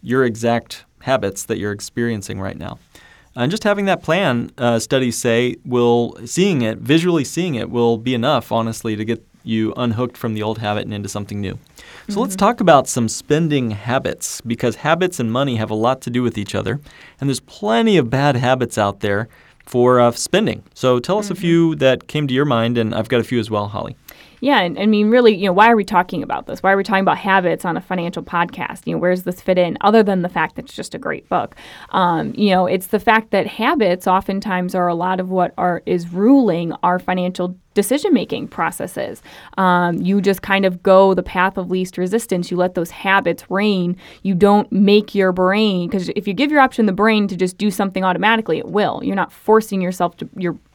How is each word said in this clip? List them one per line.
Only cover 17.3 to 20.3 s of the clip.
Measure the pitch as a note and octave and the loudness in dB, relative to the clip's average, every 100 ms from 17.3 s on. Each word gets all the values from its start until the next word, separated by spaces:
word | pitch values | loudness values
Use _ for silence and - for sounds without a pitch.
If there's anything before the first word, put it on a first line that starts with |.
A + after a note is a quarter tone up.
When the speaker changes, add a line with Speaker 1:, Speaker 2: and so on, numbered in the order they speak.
Speaker 1:
there's | C3 | -4
plenty | - - G#3 A#3 A3+ F3+ | -8 -6 0 2 4 2
of | A#2 | 2
bad | C3 D3 B2 | 0 2 2
habits | B2+ C3 A#2+ - | 2 0 0 0
out | G2+ G2+ | -2 -2
there | G#2 G2+ A#2 - _ _ | -2 -2 -4 -12 _ _
for, | - B2 B2 B2+ | -4 2 4 6
uh, | A#2+ | 4
spending. | - - | 2 -2